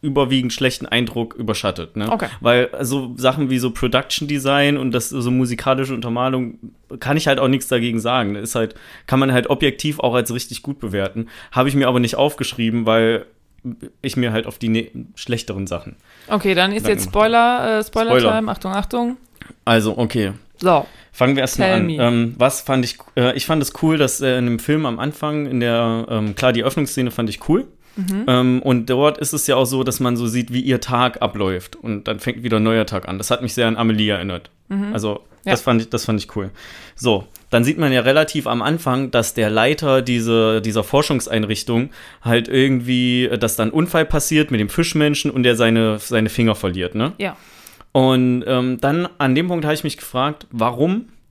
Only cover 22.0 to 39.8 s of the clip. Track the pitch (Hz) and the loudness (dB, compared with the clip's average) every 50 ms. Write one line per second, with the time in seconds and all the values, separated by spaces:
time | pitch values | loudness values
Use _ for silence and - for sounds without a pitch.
22 | 123 120 120 117 117 117 120 - 120 135 135 - - - 135 131 123 117 - - | 2 2 4 2 0 0 0 2 2 2 2 0 -4 0 0 0 0 -2 -4 -10
23 | - - _ - 123 127 127 139 - - 160 156 139 - - - - 160 160 151 | -18 -6 _ 2 2 2 2 0 -2 0 0 0 0 -2 -4 0 2 2 4 4
24 | 147 127 - - 143 131 127 127 123 120 117 113 - - 147 156 156 131 117 - | 2 0 0 0 0 0 2 2 0 0 -2 -2 0 0 0 0 0 -2 -4 -4
25 | 110 147 151 - - 151 151 151 147 135 131 123 117 120 117 117 117 113 113 113 | -4 -6 -6 -4 -6 -4 -4 -4 -4 -2 -2 -2 0 2 2 2 2 0 0 -2
26 | 113 - 117 110 107 107 101 - - 127 120 117 113 135 - - 147 131 - - | -4 -4 -2 -2 -2 -2 -4 0 0 2 2 2 0 0 0 0 -4 -2 -2 -2
27 | 127 123 - - 117 107 104 - - - 156 214 269 - _ _ _ _ _ - | -2 -2 -2 -4 -4 -4 -6 -8 -2 0 0 0 0 -4 _ _ _ _ _ -8
28 | 190 180 190 196 226 269 127 127 127 127 127 127 - 139 127 123 113 120 127 127 | -6 -4 -4 -4 0 2 2 2 2 2 0 0 0 0 0 0 0 0 0 2
29 | 143 151 147 - 151 143 - 147 - - 139 123 131 117 131 131 131 123 120 - | 2 2 2 0 -6 -6 -4 -4 0 0 2 2 2 0 0 -2 -2 -2 -2 -2
30 | 127 123 120 117 120 113 110 123 120 117 120 127 127 135 131 120 - - 127 120 | -2 -2 -2 -2 -2 -2 -2 -2 -4 -2 -4 -4 0 0 0 0 0 -2 0 2
31 | 127 123 113 - 123 110 - 104 101 95 95 90 - - - - - 117 107 101 | 2 0 0 -2 -4 -4 -2 -2 -2 -2 -2 -4 -8 -12 -20 -14 -8 -8 -8 -6
32 | - - 113 98 - 127 113 117 117 120 110 110 107 110 113 113 107 - - 95 | -6 -6 -8 -6 -4 -6 -6 -4 -4 0 0 2 2 4 2 2 0 0 -4 -8
33 | - - 92 98 - - 131 - 127 117 - - 120 113 113 107 117 113 110 107 | -6 -6 -8 -8 -2 -2 -2 -2 -2 -6 -2 0 0 0 0 2 2 2 2 2
34 | 107 104 104 95 87 98 90 85 - - _ _ _ _ 196 196 202 202 220 110 | 2 2 0 -2 -2 -6 -6 -8 -10 -14 _ _ _ _ -4 -4 -4 -2 -4 -4
35 | 101 107 101 - - _ - _ - 147 117 113 - - 120 113 113 - - 113 | -4 -4 -4 -6 -10 _ -20 _ -2 -2 -2 0 2 2 2 2 2 0 -4 -4
36 | - - 113 104 - - - 110 98 95 - - - - - - - - _ - | -2 -2 -2 -2 -4 -6 -8 -8 -8 -8 -12 -16 -20 -20 -20 -20 -20 -20 _ -4
37 | 123 123 110 95 92 - - - _ _ - 117 120 131 151 160 160 139 131 127 | 0 2 2 2 0 -8 -20 -20 _ _ 2 2 4 2 2 2 2 2 2 2
38 | 113 127 135 151 156 151 - 156 - 113 117 120 107 127 156 165 165 139 127 127 | 4 4 4 4 2 2 0 -4 -2 -2 -2 -2 0 0 -2 0 0 0 0 0
39 | 135 123 - 120 113 - - - 110 107 107 110 113 131 151 147 | -2 0 0 0 0 0 -2 -2 0 0 2 2 2 2 2 0